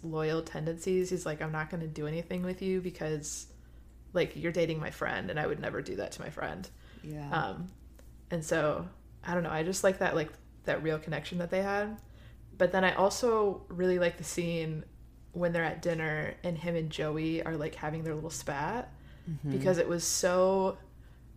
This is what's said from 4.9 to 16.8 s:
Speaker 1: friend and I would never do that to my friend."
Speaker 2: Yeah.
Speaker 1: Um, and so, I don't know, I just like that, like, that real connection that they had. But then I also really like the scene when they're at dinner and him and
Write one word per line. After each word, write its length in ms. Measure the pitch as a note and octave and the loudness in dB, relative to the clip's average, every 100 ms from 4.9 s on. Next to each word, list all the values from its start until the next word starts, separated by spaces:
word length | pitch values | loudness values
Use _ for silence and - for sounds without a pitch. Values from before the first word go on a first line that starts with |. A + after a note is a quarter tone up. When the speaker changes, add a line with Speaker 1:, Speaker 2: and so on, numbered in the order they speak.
Speaker 1:
friend 380 | - C3 G2 - | -4 -2 -2 -4
and 100 | D3+ | -2
I 60 | - | -2
would 120 | D3 | -2
never 220 | - - | -2 -4
do 140 | - F#2+ | -4 -4
that 140 | - | -6
to 80 | - | -6
my 80 | - | -10
friend." 380 | - - F#3 F#3 - - - | -6 -6 -6 -10 -16 -20 -16
Speaker 2:
Yeah. 260 | D3+ D3+ C#3+ | -12 -10 -4
Speaker 1:
Um, 380 | E3 A#2 A#2 F#3 - - - - - - | -2 -2 -4 -10 -12 -20 -20 -20 -18 -6
and 120 | E3+ | -4
so, 440 | D#3 E3 D3+ - F3+ - - - | 0 2 2 0 -4 -12 -20 -14
I 100 | E3+ | -4
don't 100 | F3 | -2
know, 80 | E3 | 0
I 120 | D#3 | 0
just 200 | E3 F#3+ | 0 4
like 160 | G3 F#3+ | 4 4
that, 160 | F#3 D#3+ | 2 2
like, 160 | D#3 - - - | -2 -8 -20 -8
that 180 | - C#3+ | -2 0
real 140 | D#3 D#3 | 0 -2
connection 380 | E3 D3 - F3 | -2 -6 -4 -4
that 120 | F3 | 0
they 100 | F#3+ | 0
had. 380 | G3 G3+ G#3 A3 - - - - - - | 2 0 -2 -6 -14 -18 -20 -20 -8 2
But 140 | F3+ | 4
then 120 | F#3 F#3 | 6 6
I 80 | - | 6
also 680 | F#3+ - A#3+ A3 G3+ F3 - | 4 4 4 6 4 0 -6
really 320 | F3 F#3 F3+ | 0 4 6
like 180 | F3 F3 | 4 2
the 60 | |
scene 640 | D#3 - E3+ E3+ D#3+ D#3 - - - - - | -6 -2 0 0 -2 -4 -8 -16 -20 -20 -10
when 180 | F3 F3 | -2 2
they're 120 | E3+ D#3+ | 2 0
at 160 | D#3+ | 0
dinner 540 | E3+ E3 D#3+ D3+ - - | 0 0 0 0 -4 -4
and 140 | F3 D#3+ | -4 -2
him 180 | E3+ | -2
and 140 | E3+ | -2